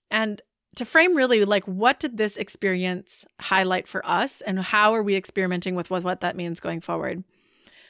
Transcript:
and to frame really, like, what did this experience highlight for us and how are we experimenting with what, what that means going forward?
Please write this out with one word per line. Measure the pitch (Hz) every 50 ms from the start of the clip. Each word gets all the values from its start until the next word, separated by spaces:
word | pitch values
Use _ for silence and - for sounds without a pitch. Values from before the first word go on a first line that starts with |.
| _ -
and | 208 214 220 214 208 - - _ _ _ _ _ _
to | - 240
frame | - - 320 339 370 349
really, | 285 262 247 240 214 202
like, | 196 208 196 -
what | 196 180 190 226 254 277 -
did | - 262 233
this | 214 214 208 -
experience | - 202 - - - - 190 185 180 185 180 180 180 - - - - - - _ -
highlight | - - 190 190 185 185 185 180 -
for | - - 190 -
us | - 175 180 247 269 - -
and | - 208 185 190
how | 180 - - 208 214 214 226
are | 226 208
we | 202 196
experimenting | 190 - - - 196 185 180 180 175 - 190 185
with | 175 165 -
what, | 185 180
what | 180 180 185 -
that | - 175 180
means | 185 175 170 170 -
going | - 170 165 165
forward? | - - 170 165 - - 170 180 185 _ _ _ _ _ _ _ _ - - - -